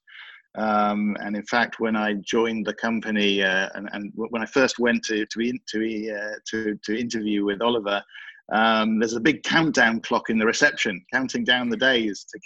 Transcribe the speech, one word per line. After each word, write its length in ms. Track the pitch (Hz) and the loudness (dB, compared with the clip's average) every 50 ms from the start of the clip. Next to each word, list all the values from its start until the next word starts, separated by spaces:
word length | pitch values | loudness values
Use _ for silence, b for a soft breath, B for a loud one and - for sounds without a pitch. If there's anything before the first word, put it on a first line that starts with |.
| _ B B B B B B B B B - | _ B B B B B B B B B -8
Um, 600 | 101 107 107 107 104 104 104 104 104 104 104 101 - | -4 -2 0 2 2 2 2 2 0 0 -2 -2 -4
and 160 | - 104 104 | -6 -6 -6
in 80 | 104 101 | -6 -4
fact, 340 | - - 120 117 113 - - | -2 0 0 0 0 -2 -2
when 160 | 113 113 110 | -2 0 0
I 180 | 110 107 107 104 101 92 | 0 0 -2 -2 -4 -4
joined 400 | - - 117 117 117 113 110 104 | -2 0 2 2 2 0 -2 -4
the 100 | 101 101 | -4 -4
company, 680 | - - 117 117 113 104 110 107 104 104 101 101 98 98 | -2 -2 -2 -2 -2 -4 -2 0 0 2 2 2 2 2
uh, 260 | 95 92 95 95 - - | 2 2 2 0 -2 -4
and, 140 | - 101 - - | -8 -10 -10 -8
and 200 | 107 101 101 - | -8 -10 -8 -8
w-, 160 | - 110 110 | -8 -8 -6
when 120 | 117 117 113 | -4 -6 -6
I 40 | |
first 320 | - - 143 131 120 - - | 0 2 4 4 4 4 2
went 240 | 120 120 117 117 - | 2 2 2 2 0
to, 200 | - 110 104 107 | -2 -2 -2 -2
to, 140 | - - 107 | -2 -4 -4
in-, 180 | 113 120 123 127 - - | -2 -2 -4 -6 -8 -6
to, 460 | - 107 113 113 113 107 107 110 107 | -4 -2 -2 -2 -4 -4 -6 -6 -6
uh, 200 | 101 104 107 107 - - - | -6 -8 -8 -10 -10 -10 -6
to, 280 | - 110 110 107 104 92 - | -6 -2 -2 -2 -4 -4 -4
to 120 | - 107 | -4 -2
interview 480 | 113 123 117 113 113 107 107 104 101 101 | -2 -2 -4 -4 -4 -2 0 0 2 2
with 160 | 101 101 95 | 0 0 0
Oliver, 400 | 113 117 120 117 101 101 101 101 - B B B B B B B B - - | 0 0 0 0 0 0 -2 -2 -2 B B B B B B B B -2 2
um, 460 | 107 113 113 113 110 110 110 110 107 | 4 4 4 4 4 2 2 2 2
there's 160 | 113 113 110 | 0 0 0
a 60 | 117 | 0
big 220 | 113 156 143 117 - | 2 2 0 0 -2
countdown 580 | - - 165 165 156 135 - 120 113 113 113 | 0 2 2 4 4 4 4 4 4 4 0
clock 300 | - - - 110 - - | -2 -2 -2 0 0 0
in 80 | 117 110 | 2 2
the 80 | 110 | 4
reception, 580 | 113 113 - 147 147 143 - - 117 98 85 - _ - | 2 4 4 4 2 4 2 -2 -2 -2 -4 -8 _ -4
counting 320 | 127 131 120 - 123 117 | -2 -2 -2 -2 -2 0
down 260 | 107 123 123 123 120 | 2 2 2 2 0
the 60 | 117 | 0
days 480 | 110 - 131 131 120 110 107 98 - - - | 2 4 4 4 4 2 0 -4 -6 -10 -16
to 80 | - 110 - | -18 -8 -6